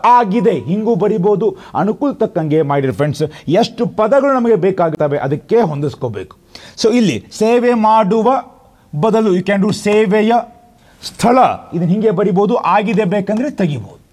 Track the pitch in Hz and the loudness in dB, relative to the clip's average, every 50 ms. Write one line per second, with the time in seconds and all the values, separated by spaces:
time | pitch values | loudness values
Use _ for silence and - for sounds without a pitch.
0 | - 226 247 247 240 196 185 240 180 226 190 139 104 120 180 214 220 220 233 170 | 4 4 4 4 4 2 0 0 0 0 0 0 -2 -4 -4 -2 0 -2 0 0
1 | 185 214 214 220 170 208 208 175 220 208 190 - - - - - 165 202 226 - | 0 0 0 0 2 0 0 2 0 -2 -4 -4 -18 -8 -4 -2 -2 -2 -2 -2
2 | 294 285 254 - 226 208 - 180 160 156 147 160 156 139 143 143 135 131 123 - | -2 -4 -2 -2 -4 -4 -2 -4 -2 0 0 0 0 0 0 0 0 -2 -2 -2
3 | 143 151 143 - 156 151 - - - - 156 185 240 233 - - 240 190 - - | -2 -4 -2 -4 -4 -6 -6 -10 -4 0 2 2 2 0 -2 -4 -4 -4 0 -2
4 | 220 214 254 277 262 277 269 254 233 233 226 185 156 196 190 190 175 165 156 160 | 0 2 2 2 2 2 0 0 2 2 2 2 2 0 0 0 -2 -2 0 -2
5 | 151 147 139 143 - 139 147 131 - - 214 233 226 170 151 143 147 143 - - | -2 -2 -2 -2 -2 -4 -4 -6 -4 0 0 0 0 0 -2 -4 -6 -6 -6 -6
6 | - 123 104 - - - - _ _ _ _ - - - - - - 220 220 247 | -8 -8 -8 -8 -12 -14 -18 _ _ _ _ -20 -20 -20 -12 -2 0 2 2 2
7 | 226 180 123 101 - - - - 214 220 240 247 233 247 247 233 214 214 214 220 | 2 2 0 -4 -8 -12 -6 -2 0 0 2 2 2 0 0 2 2 2 2 2
8 | 220 180 214 226 214 247 269 254 - - - - _ _ _ _ _ _ - 147 | 2 2 0 0 2 0 0 0 -4 -8 -20 -20 _ _ _ _ _ _ -6 -2
9 | 160 220 214 226 220 214 180 180 180 190 202 202 190 214 - - - 208 208 214 | 0 0 2 2 2 2 0 0 0 0 0 0 0 -2 -2 -4 -2 0 2 2
10 | 220 196 196 220 214 220 233 240 - - - - - - _ _ _ _ _ _ | 2 2 2 0 2 2 0 0 -2 -4 -16 -20 -20 -20 _ _ _ _ _ _
11 | - - - - - 226 247 262 240 147 98 92 - - - 175 175 160 180 214 | -18 -18 -8 -2 0 2 4 4 4 2 0 -4 -10 -8 -6 -4 0 0 0 0
12 | 214 220 202 170 208 196 190 180 202 196 240 - - 165 175 208 226 202 226 185 | 0 0 0 2 0 0 2 0 0 0 0 -2 0 0 0 0 0 0 -2 -2
13 | - 175 190 208 196 190 214 220 262 302 - - 196 165 143 120 101 - - - | -2 0 -2 -2 -2 -2 -4 -4 -4 -6 -4 -4 -4 -4 -4 -6 -10 -14 -20 -20
14 | _ _ | _ _